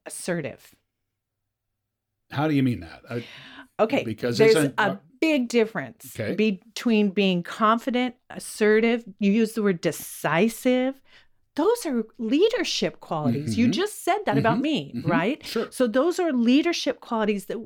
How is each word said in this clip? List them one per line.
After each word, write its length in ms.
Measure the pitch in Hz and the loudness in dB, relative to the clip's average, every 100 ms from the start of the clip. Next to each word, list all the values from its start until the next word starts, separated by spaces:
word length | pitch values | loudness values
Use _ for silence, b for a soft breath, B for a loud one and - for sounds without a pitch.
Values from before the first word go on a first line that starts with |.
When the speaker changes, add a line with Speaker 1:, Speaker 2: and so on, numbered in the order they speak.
| - | -16
Speaker 1:
assertive. 680 | - - 170 131 95 - _ _ _ _ _ _ _ _ _ _ _ _ _ _ _ _ | -10 -6 -6 -6 -12 -20 _ _ _ _ _ _ _ _ _ _ _ _ _ _ _ _
Speaker 2:
How 160 | 135 156 | -2 0
do 60 | |
you 100 | 143 | 2
mean 180 | 131 98 | 2 0
that? 200 | 85 - - | -8 -18 -10
I, 140 | 120 B B B B - - | -10 B B B B -10 -2
Speaker 1:
Okay, 240 | 220 277 | 0 0
Speaker 2:
because 340 | 110 107 123 117 | -2 -4 -2 4
Speaker 1:
there's 180 | 220 160 | 6 6
Speaker 2:
isn't 200 | 143 - | 2 0
Speaker 1:
a 40 | |
Speaker 2:
uh, 160 | 202 196 - _ | 0 -2 -10 _
Speaker 1:
big 280 | 320 294 240 | 0 2 2
difference 680 | 233 214 170 127 - 123 - | 0 0 -2 -10 -14 -14 -8
Speaker 2:
Okay. 160 | 107 196 | -4 0
Speaker 1:
between 760 | 220 185 _ - 240 214 208 | 0 -2 _ -6 0 2 2
being 320 | 202 190 180 | 2 2 0
confident, 720 | - - 214 233 - 240 247 - - | -4 0 2 2 0 -2 -4 -6 -18
assertive. 720 | - - - 214 220 226 233 233 - | -16 -12 0 4 4 4 0 -4 -2
You 120 | 202 | 2
use 220 | 220 220 | 4 2
the 100 | 226 | 0
word 180 | 202 175 | 0 0
decisive. 1200 | 165 - - - 151 165 226 - 254 254 262 269 b b b _ _ - | -2 -4 -8 -8 -2 2 2 0 0 2 0 -4 b b b _ _ -2
Those 300 | 359 480 330 | 0 0 0
are 160 | 240 220 - | -4 -4 -8
leadership 800 | 220 285 440 466 311 - 170 - | -2 2 2 0 -4 -2 -4 -4
qualities. 580 | - 160 143 143 147 110 | -8 -2 0 0 -2 0
You 80 | 247 | 2
Speaker 2:
Mm-hmm. 60 | |
Speaker 1:
just 320 | 226 415 - | 2 -2 -4
said 160 | 339 415 392 | -2 -2 0
that 120 | - | 2
about 180 | 220 233 | 2 2
Speaker 2:
Mm-hmm. 60 | |
Speaker 1:
me, 300 | 311 247 139 117 | 0 -2 -4 -6
Speaker 2:
Mm-hmm. 140 | - | -2
Speaker 1:
right? 360 | 165 196 311 - | 0 0 -4 -6
Speaker 2:
Sure. 220 | 233 - | -6 -4
Speaker 1:
So 160 | - 247 | -2 0
those 320 | 247 330 339 | 2 0 0
are 120 | 339 | 0
leadership 680 | 254 233 277 339 - 190 - | 2 4 4 2 -2 -4 -6
qualities 460 | - 226 208 202 - | -6 -2 -2 -2 -6
that 160 | 202 | -10